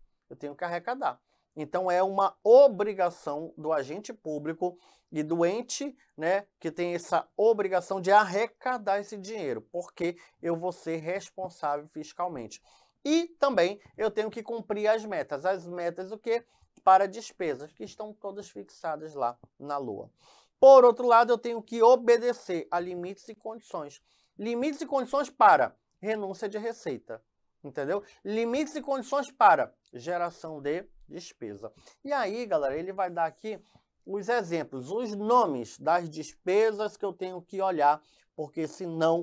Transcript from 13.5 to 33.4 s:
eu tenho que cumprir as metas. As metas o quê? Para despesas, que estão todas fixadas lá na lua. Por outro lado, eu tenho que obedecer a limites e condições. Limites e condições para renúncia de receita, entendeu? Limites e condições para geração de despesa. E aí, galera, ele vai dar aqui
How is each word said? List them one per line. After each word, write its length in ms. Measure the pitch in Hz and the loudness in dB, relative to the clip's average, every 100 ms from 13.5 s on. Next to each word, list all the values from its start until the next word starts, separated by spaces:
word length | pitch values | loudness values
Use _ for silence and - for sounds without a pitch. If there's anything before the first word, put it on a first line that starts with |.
| 220 175 202 - - | 2 0 0 -14 -6
eu 140 | 214 | -4
tenho 180 | 208 220 | -4 -6
que 140 | 233 | -6
cumprir 440 | 220 233 - 208 208 | -10 -10 -8 -4 0
as 160 | 226 | 0
metas. 420 | 214 180 135 143 170 | -2 -8 -6 -6 -4
As 200 | 190 170 | -4 -6
metas 460 | 175 175 170 185 | -8 -6 -8 -10
o 60 | 208 | -10
quê? 280 | - 233 - _ _ _ | -4 -4 -6 _ _ _
Para 240 | - 190 196 | 6 6 4
despesas, 640 | 208 214 - 170 127 151 | -6 -14 -8 -6 -6 -10
que 120 | - | -16
estão 300 | 214 - 214 | -16 -14 -16
todas 360 | 208 202 196 202 | -14 -14 -12 -14
fixadas 640 | 208 196 - 170 151 156 147 | -16 -18 -12 -8 -8 -8 -4
lá 200 | 120 123 - - | -4 -4 -14 -16
na 180 | 139 143 | -8 -6
lua. 340 | 127 101 - _ _ _ _ _ | -6 -8 -12 _ _ _ _ _
Por 260 | 269 269 247 | 10 12 10
outro 220 | 226 247 | 6 6
lado, 260 | 233 240 | 6 6
eu 60 | 233 | 2
tenho 220 | 240 233 | -2 -8
que 200 | 220 233 | -6 4
obedecer 840 | 226 254 233 233 240 240 - 175 - | 8 8 6 2 2 -4 -4 -6 -4
a 100 | 175 | -4
limites 480 | 180 180 175 196 - | -4 -8 -10 -12 -18
e 60 | 220 | -16
condições. 680 | 226 226 - 180 147 - _ _ _ - | -14 -14 -12 -12 -12 -16 _ _ _ -10
Limites 420 | 214 233 285 285 | -6 -4 -4 -4
e 60 | 330 | -4
condições 420 | 277 247 285 294 | -4 -2 -2 -2
para 480 | - 214 156 117 - _ _ | 6 8 8 4 -4 _ _
renúncia 480 | 196 220 196 185 214 | -6 -6 -6 -8 -8
de 120 | 208 | -6
receita, 640 | 226 226 - 123 - 113 _ _ _ _ | -8 -8 -8 -10 -10 -18 _ _ _ _
entendeu? 400 | 147 135 139 196 202 _ | -14 -8 -4 -4 -8 _
Limites 520 | 196 214 233 254 302 302 | -8 -4 -2 -2 -4 -6
e 60 | |
condições 500 | 269 269 - 277 269 | -6 -6 -4 -6 -4
para 420 | - 214 156 123 _ _ | 4 6 6 2 _ _
geração 720 | 120 127 175 175 170 165 151 | -14 -8 -4 -6 -8 -14 -8
de 260 | 139 160 - - - | -6 -6 -6 -18 -20
despesa. 640 | 151 170 - 113 101 113 - - _ 277 | -18 -18 -16 -14 -12 -16 -18 -20 _ -6
E 80 | |
aí, 320 | 285 214 220 233 | -4 -4 -6 -2
galera, 320 | 208 139 143 | -2 0 -4
ele 160 | 180 | -6
vai 160 | 190 185 | -6 -4
dar 160 | 170 160 | -2 -4
aqui 340 | - | -6